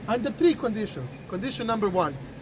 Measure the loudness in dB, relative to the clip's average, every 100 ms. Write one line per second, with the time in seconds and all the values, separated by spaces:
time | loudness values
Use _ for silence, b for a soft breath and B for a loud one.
0 | -2 0 0 4 4 4 0 0 -2 -4
1 | -8 -10 -8 -4 -4 -2 -2 2 2 4
2 | 2 -2 -10 -14